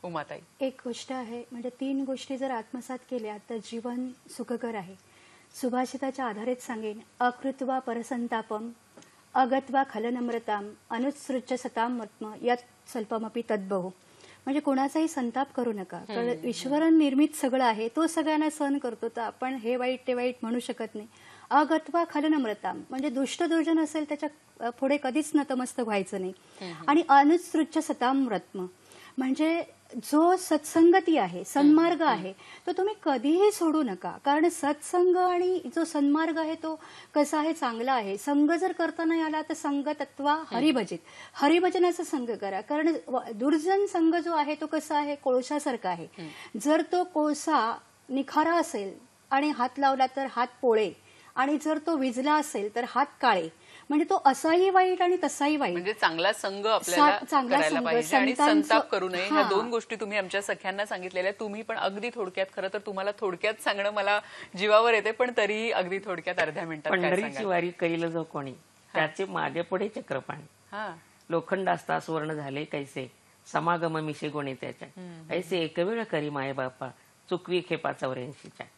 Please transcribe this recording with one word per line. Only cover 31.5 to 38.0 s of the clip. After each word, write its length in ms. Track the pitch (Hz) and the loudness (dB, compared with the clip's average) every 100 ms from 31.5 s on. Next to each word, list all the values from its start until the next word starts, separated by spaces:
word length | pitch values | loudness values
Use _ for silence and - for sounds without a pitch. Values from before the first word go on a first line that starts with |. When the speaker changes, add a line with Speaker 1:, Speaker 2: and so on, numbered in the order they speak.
| 277 294 311 339 339 | 4 8 8 6 4
Speaker 1:
हम्म, 60 | 320 | 2
हम्म. 180 | 165 196 | 2 -4
Speaker 2:
आहे, 80 | 190 - - - | -12 -20 -12 -6
तो 40 | |
तुम्ही 220 | 359 381 415 | -2 -2 -2
कधीही 480 | 330 269 262 330 415 | -2 0 2 4 4
सोडू 320 | 403 330 311 | 4 2 2
नका, 340 | 262 185 196 - - | 0 -4 -8 -4 2
कारण 240 | 294 339 | 4 4
सत्संग 680 | 339 285 294 - 359 359 359 | 2 -2 -4 -2 2 4 4
आणि 440 | 359 349 359 370 247 330 | 4 2 0 -2 -4 -4
जो 80 | |
सन्मार्ग 540 | 320 302 285 294 320 311 | -2 0 2 2 0 -2
आहे 180 | 311 320 | -4 -4
तो 240 | 320 311 - - - 302 | -6 -8 -12 -20 -4 0
कसा 240 | 294 311 | 2 2
आहे, 140 | 302 | 0
चांगला 400 | 320 262 226 247 | -2 -4 -2 0
आहे. 240 | 262 | 0